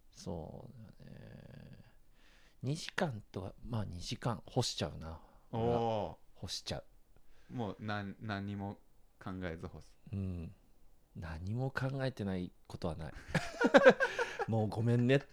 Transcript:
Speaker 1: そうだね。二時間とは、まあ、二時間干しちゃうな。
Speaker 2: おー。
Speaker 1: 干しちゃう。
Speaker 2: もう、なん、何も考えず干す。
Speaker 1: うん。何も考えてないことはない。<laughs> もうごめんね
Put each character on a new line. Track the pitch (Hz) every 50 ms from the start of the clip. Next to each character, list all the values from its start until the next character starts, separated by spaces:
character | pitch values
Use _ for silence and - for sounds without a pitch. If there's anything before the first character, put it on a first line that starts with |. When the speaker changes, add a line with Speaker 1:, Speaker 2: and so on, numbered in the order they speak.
| - -
Speaker 1:
そ | - - - 92 87 82 - - - - - -
う | - 113 110 - - - -
だ | -
ね。 | - - 110 - - - - - - - - - - - - - - - - - - - - - - - - - - -
二 | - 123 151
時 | - - -
間 | - - 196 151 117 104 - -
と | - 98
は、 | 92 95 - - - 110
ま | 117 110
あ、 | 101
二 | 98 87 85
時 | - - -
間 | - - 123 110 - -
干 | - - 131
し | 120 - -
ち | - 98
ゃ | 76
う | 73 78
な。 | 82 82 80 - - - - - - -
Speaker 2:
お | - 113 113 120 120 117 117 113 110 104 95 80
ー。 | 78 - - - - -
Speaker 1:
干 | - 92
し | - -
ち | - - 85
ゃ | - - - - - - - - - - - - - - -
う。 | -
Speaker 2:
も | 123 113 98
う、 | 92 - 107
な | 107 104 104
ん、 | 101 98 - -
何 | 110 110 101 98 98 101 101
も | 101 98 101 107 - - - - - - - _ -
考 | - 104 95 92
え | 92 87 82
ず | 85 90
干 | 85 - 78
す。 | - - - - - -
Speaker 1:
う | 101
ん。 | 98 95 95 90 87 80 - - - - - - - - - - - - _ -
何 | - 85 82 82 80 87 95 110
も | 123 131 139
考 | - - 127 135 139 135 131
え | 131
て | - - 104
な | 98 92 90
い | 90 - - - -
こ | - - -
と | - 87
は | 78
な | 78 78 -
い。 | -
<laughs> | - - - - - - - - - 480 - - - 554 262 - - 539 - - - 466 - - - 403 -
も | 110 110 110
う | 101
ご | - 110
め | 110 120 120
ん | 120 120
ね | 123 135 143 - -